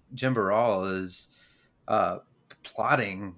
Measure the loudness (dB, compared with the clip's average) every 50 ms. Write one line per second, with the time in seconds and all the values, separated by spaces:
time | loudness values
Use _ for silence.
0 | _ -16 -10 -2 0 0 2 2 2 2 4 4 4 4 2 2 0 0 -2 -2
1 | -4 -6 -8 -12 -16 -18 _ _ -20 _ _ _ _ _ _ _ -4 0 2 2
2 | 2 2 -2 -6 -10 _ _ _ _ _ -20 _ -20 -14 -6 -4 0 2 2 2
3 | 0 -2 -6 -8 -10 -12 -12